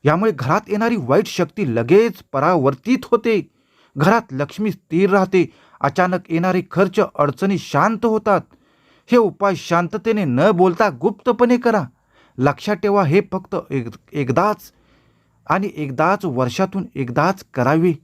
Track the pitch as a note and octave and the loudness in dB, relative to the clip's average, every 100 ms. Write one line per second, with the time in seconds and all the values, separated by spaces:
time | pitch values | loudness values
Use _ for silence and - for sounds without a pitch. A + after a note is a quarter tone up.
0 | C#3 E3 A3 D3 B2 F#3 - G#3 A#3 A#3 | 0 0 0 -2 -2 -2 -2 -4 -2 -2
1 | B2 D3+ - - E3+ - D#3+ A2+ A#2+ G3 | 0 0 0 -4 -4 -4 -2 -2 4 4
2 | A#3 - _ C3+ D3+ F3 C#3 C#3 G#3+ B3+ | 4 -4 _ -2 0 2 0 -2 -2 -2
3 | - A#3 A#3 G#3+ D3 _ _ _ _ - | 0 -2 0 -2 -4 _ _ _ _ 0
4 | D#3 A3+ - C3 C#3+ - G#3+ - _ D#3+ | 2 2 -2 -8 -8 -4 -4 -4 _ 0
5 | F#3+ G3 F#3+ F#3+ E3+ _ _ _ C#3+ E3 | 4 2 2 0 0 _ _ _ -2 0
6 | F3+ F#3 - E3 F#3 F#3 F#3 E3+ G3 G3+ | 0 -2 -4 -2 0 -2 -2 0 0 0
7 | F#3+ - D3 C3+ G3 F#3+ - C#3+ F#3+ A3+ | -2 0 -2 0 -2 -2 -2 0 0 0
8 | A#3 A3 G#3+ F#3+ - _ _ _ _ _ | -2 0 0 0 -2 _ _ _ _ _
9 | _ A#3+ G#3 - G3+ F3+ - E3+ F3 G#3+ | _ 2 2 0 -2 -2 -2 -2 0 -4
10 | A3+ G#3+ D#3+ B2 F#3 F3 F#3 E3+ G#3 B2 | -2 -2 0 2 2 4 2 2 -2 0
11 | D3+ - - A#3+ A#3+ B3 A#3+ G#3+ B2+ _ | -4 -2 -4 0 2 2 2 0 -4 _
12 | _ _ _ - C#3 C#3 - G#3 G#3 G3+ | _ _ _ -2 0 0 -4 -2 0 2
13 | D#3+ F3+ G3+ F#3 F#3 F#3+ - C#3 A#2 - | 2 2 0 -10 -6 -10 -6 -8 -8 -14
14 | _ D3 B2 B2 G3+ G#3 - _ _ _ | _ -6 -2 0 0 -2 -12 _ _ _
15 | _ _ _ _ - F3+ G3 D3+ D3 B2+ | _ _ _ _ -4 -4 -4 -8 -8 -2
16 | D#3+ G3+ F3 B2 B2+ - F#3+ F#3+ F3 C#3 | 0 0 -4 -2 -4 -2 -4 -4 -8 -8
17 | B2 A#2+ E3 F#3+ - - B2+ D#3+ F3 D#3 | -4 -2 -2 -4 -8 -2 0 2 0 -2